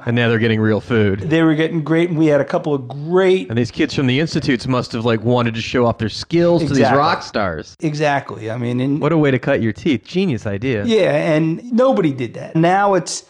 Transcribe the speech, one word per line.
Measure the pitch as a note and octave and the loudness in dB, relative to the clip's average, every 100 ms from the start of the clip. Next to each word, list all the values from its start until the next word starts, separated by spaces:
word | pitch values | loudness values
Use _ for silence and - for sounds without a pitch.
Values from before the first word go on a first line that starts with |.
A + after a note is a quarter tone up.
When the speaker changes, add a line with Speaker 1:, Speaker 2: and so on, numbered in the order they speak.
| B2 | -2
Speaker 1:
And | A#2+ | 0
now | A#2 | 2
they're | A2+ | 2
getting | A2+ A2 | 2 2
real | G#2+ G#2 | 2 0
food. | - A#2 G#2 G2 | 0 2 2 0
Speaker 2:
They | D3+ D#3+ | 0 2
were | D#3+ D3+ | 4 2
getting | D#3+ E3+ | 0 -2
great, | D3 D#3+ F3 | 0 0 0
and | D#3 | 2
we | D#3+ | 2
had | C#3+ | 2
a | |
couple | C3+ F3 D#3+ | 0 -2 -2
of | C#3+ B2 | -4 -6
great | C#3+ D3+ F3+ F#3+ F#3+ - | -10 -2 2 4 2 0
Speaker 1:
And | A2+ | -2
these | A#2+ | -2
kids | - D#3 - | -2 -2 0
from | C3 | 0
the | C3 | 0
institutes | D#3+ D#3+ C#3 B2 C3 | -2 -2 -2 -2 -2
must | B2+ A#2 | -4 -4
have, | A#2 A#2 | -2 0
like, | A2+ | 0
wanted | A2 B2 A#2 A2+ | 2 0 0 -4
to | |
show | - B2+ A#2+ | -4 0 2
off | - | 0
their | A2 | -4
skills | - - E3 E3+ E3+ | -6 -2 2 4 2
to | D3+ | 2
these | C#3 | 2
Speaker 2:
Exactly. | C#3 C3+ | 4 4
Speaker 1:
rock | D#3 F#3 | 2 -2
stars. | - A#2+ F#2+ D#2+ - - | -4 -4 -4 -6 -10 -8
Speaker 2:
Exactly. | E3 D3 D3+ C#3 - G#2 A2 | -6 -2 0 -2 -4 -10 -8
I | A#2+ | -6
mean, | A#2+ B2 | -4 -2
and | C3+ D3 | -2 0
Speaker 1:
What | D3 | 0
a | E3 | 2
way | C#3+ | 2
to | B2+ | 2
cut | C#3+ C#3 | 0 0
your | A2+ | 0
teeth. | - F3+ A#2+ | -2 0 -2
Genius | - F3+ F#3+ A2 G#2+ | -2 -2 -2 -2 -4
idea. | G2+ B2+ A#2+ | -4 -4 -2
Speaker 2:
Yeah, | A#3 A3 E3 C#3+ | 0 2 2 0
and | E3 D#3 D#3+ E3 B3 | 2 2 0 -2 -2
nobody | A#3 C4 G#3 D#3+ | 0 2 2 0
did | B2+ A#2 | -2 -6
that. | - - E3 | -8 -4 0
Now | E3 G3 G3+ | 2 2 2
it's | F#3+ - - | 0 -2 -10